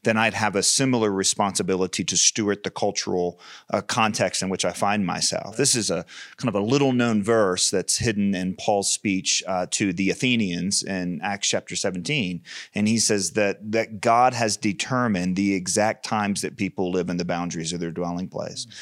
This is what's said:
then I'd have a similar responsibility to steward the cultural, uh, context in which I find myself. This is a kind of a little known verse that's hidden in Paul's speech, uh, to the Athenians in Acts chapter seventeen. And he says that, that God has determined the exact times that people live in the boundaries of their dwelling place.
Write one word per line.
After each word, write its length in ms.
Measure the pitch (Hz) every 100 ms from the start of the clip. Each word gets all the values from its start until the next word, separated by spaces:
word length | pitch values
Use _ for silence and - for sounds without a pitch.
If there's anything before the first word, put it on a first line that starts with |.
then 120 | 120 110
I'd 200 | 113 98
have 200 | 107 98
a 80 |
similar 480 | 87 - 135 123 107
responsibility 920 | 95 95 - 101 90 92 92 92 -
to 140 | 87 92
steward 460 | - - 104 101
the 60 | 95
cultural, 680 | - 104 101 - 92 87 - - - -
uh, 100 | 104
context 600 | - - 110 104 95 -
in 80 | 95
which 140 | 95
I 80 | 92
find 340 | 87 104 107 90
myself. 520 | 85 - - - 104
This 180 | 139 123
is 140 | 101
a 160 | 87 - - - -
kind 120 | 131
of 60 | 101
a 100 | 104
little 260 | 143 139
known 320 | 123 120 107
verse 460 | 98 113 98 90 -
that's 280 | 95 90 -
hidden 380 | 117 104 101 92
in 200 | 92 90
Paul's 360 | - 104 98
speech, 520 | - 107 95 80 - 90
uh, 180 | 92 90
to 200 | - 101
the 200 | 87 95
Athenians 720 | 87 131 120 101 87 90 101
in 360 | - 95 90 87
Acts 280 | 98 101 -
chapter 260 | 101 - 90
seventeen. 680 | 101 90 82 147 92 87 - - - 107
And 120 | 107
he 120 | 113
says 320 | - 107 92
that, 400 | 110 101 95 107
that 300 | 110 110 107
God 320 | 117 117 127
has 220 | 120 113 101
determined 800 | 107 90 - 127 123 95 90 92
the 200 | 101 98
exact 500 | 90 104 107 107 -
times 360 | 110 104 98
that 160 | 92 -
people 340 | 95 - 90
live 180 | 92 87
in 80 | 90
the 80 | 87
boundaries 480 | 85 87 85 82
of 60 | 87
their 120 | 85
dwelling 360 | 82 87 87 92
place. 400 | - 80 - - -